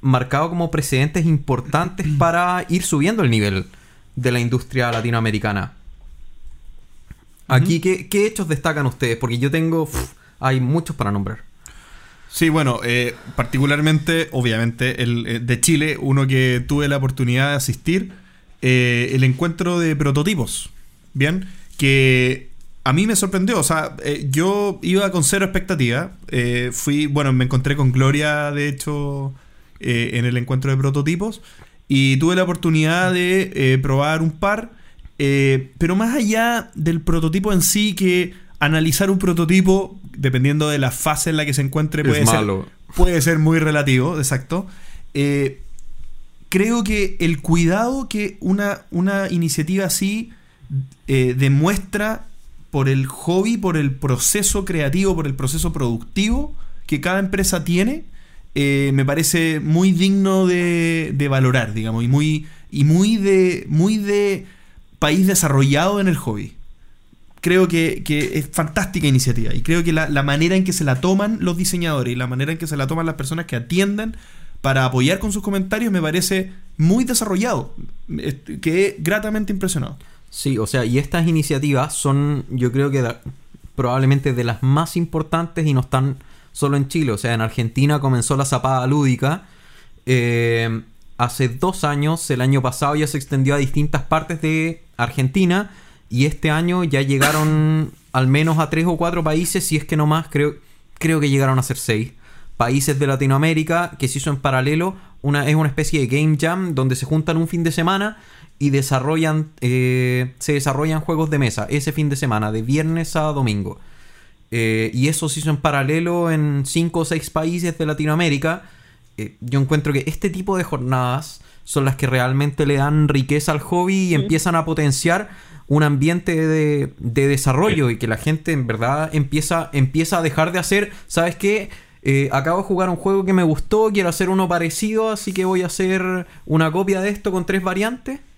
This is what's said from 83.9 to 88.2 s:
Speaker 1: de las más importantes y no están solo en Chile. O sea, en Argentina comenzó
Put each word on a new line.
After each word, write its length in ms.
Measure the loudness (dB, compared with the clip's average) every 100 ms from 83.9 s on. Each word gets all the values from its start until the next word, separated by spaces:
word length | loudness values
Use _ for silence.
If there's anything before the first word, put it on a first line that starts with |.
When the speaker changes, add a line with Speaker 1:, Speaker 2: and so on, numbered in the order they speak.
| 2 4 4 2
Speaker 1:
de 100 | -2
las 200 | -2 0
más 340 | 0 2 0 -2
importantes 680 | -2 -4 -2 -2 -2 -2 0
y 60 | 0
no 60 |
están 360 | 0 0 -2 -4 -12 -20 -14
solo 220 | -4 0 0
en 120 | 0
Chile. 240 | -2 -2
O 60 | -2
sea, 160 | -2 0
en 60 |
Argentina 580 | -2 -2 -2 2 2 2
comenzó 360 | 2 0